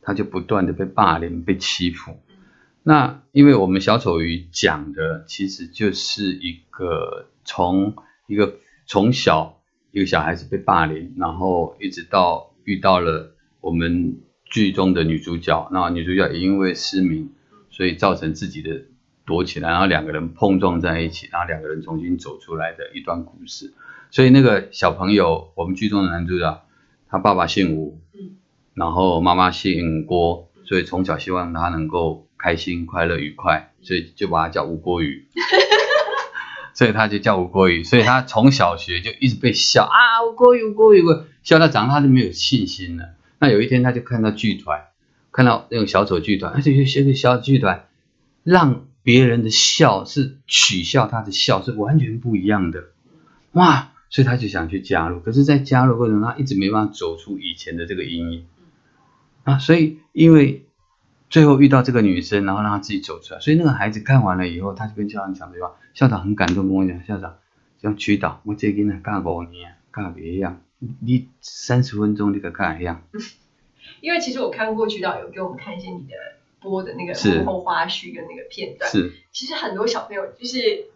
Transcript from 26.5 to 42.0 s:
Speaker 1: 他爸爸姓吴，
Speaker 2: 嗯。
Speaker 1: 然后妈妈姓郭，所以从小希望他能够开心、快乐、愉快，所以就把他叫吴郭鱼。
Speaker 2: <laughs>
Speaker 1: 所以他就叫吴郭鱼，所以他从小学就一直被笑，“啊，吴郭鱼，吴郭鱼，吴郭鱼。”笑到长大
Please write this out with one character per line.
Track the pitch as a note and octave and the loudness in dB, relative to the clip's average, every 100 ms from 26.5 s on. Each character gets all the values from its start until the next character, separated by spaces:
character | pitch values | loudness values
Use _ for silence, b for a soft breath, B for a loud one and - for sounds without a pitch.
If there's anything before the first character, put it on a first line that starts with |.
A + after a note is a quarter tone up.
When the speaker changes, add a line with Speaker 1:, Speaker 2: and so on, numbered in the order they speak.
| D#2 _ _ _ _ _ | -6 _ _ _ _ _
Speaker 1:
他 | F#2+ | 0
爸 | G2 | 2
爸 | F#2+ E2+ | 2 0
姓 | - F2+ D#2 | 0 0 -2
吴， | D#2 D#2 _ | -6 -12 _
Speaker 2:
嗯。 | - F#2+ - _ _ _ | -20 -20 -20 _ _ _
Speaker 1:
然 | - E2+ | -8 -4
后 | E2+ F#2 E2+ | 2 2 2
妈 | F2+ | 2
妈 | F2+ F#2 | 2 0
姓 | F2 G2 E2+ E2+ D#2+ D#2 | 0 -2 -2 -2 -4 -2
郭， | F2 E2+ E2 - _ | 0 0 -2 -10 _
所 | - F#2+ | -4 -4
以 | |
从 | E2+ F#2 | -2 -4
小 | F#2 - | -4 -4
希 | - | -4
望 | F#2 F2 | -6 -6
他 | E2+ E2+ | -4 -4
能 | D#2+ D#2 | -4 -4
够 | E2+ E2 D#2+ _ _ | -2 -2 -4 _ _
开 | F2 E2+ | -2 -2
心、 | F#2 F2 | -4 -8
快 | E2 F2+ E2+ | -6 -4 -2
乐、 | E2+ | -2
愉 | D2 | -6
快， | - E2+ D#2 - _ | -6 -2 -2 -4 _
所 | - F#2 | -6 -6
以 | E2 | -6
就 | - G2 | -8 -4
把 | D#2+ | -2
他 | E2 | -2
叫 | E2 | -4
吴 | D2 E2 | -6 -8
郭 | F2+ F2 | -6 -4
鱼。 | D2+ C2+ _ | -4 -6 _
Speaker 2:
<laughs> | - - - - B4 - D5+ - C5 - - - - - | -8 0 2 4 2 2 0 0 -6 -8 -12 -16 -16 -18
Speaker 1:
所 | - A#2+ | 0 2
以 | |
他 | A2 G#2+ | 2 0
就 | G2+ | 0
叫 | G#2 G2 | 0 0
吴 | F2 | 0
郭 | F#2+ F#2+ | 4 4
鱼， | E2+ | 4
所 | E2 B2 | 4 4
以 | |
他 | A2+ B2+ | 6 2
从 | B2+ A2 B2+ | 0 4 4
小 | C3 F2+ E2+ | 6 2 0
学 | - F2 | -6 -6
就 | A2+ - | -6 -2
一 | C3 | -2
直 | G#2+ | 2
被 | B2 | 0
笑 | - - - G#2 | 0 2 4 4
，“啊， | G#3+ A#3+ A3+ A#3 | 6 4 4 0
吴 | |
郭 | A3+ B3 | 6 6
鱼， | B3 | 6
吴 | A3 | 2
郭 | G#3 A3 | 4 8
鱼， | G3+ | 8
吴 | E3+ | 6
郭 | |
鱼。” | D#3+ B B | 2 B B
笑 | - D#3+ | 4 6
到 | D#3+ | 6
长 | A2 A2+ | 4 2
大 | C#3+ | 4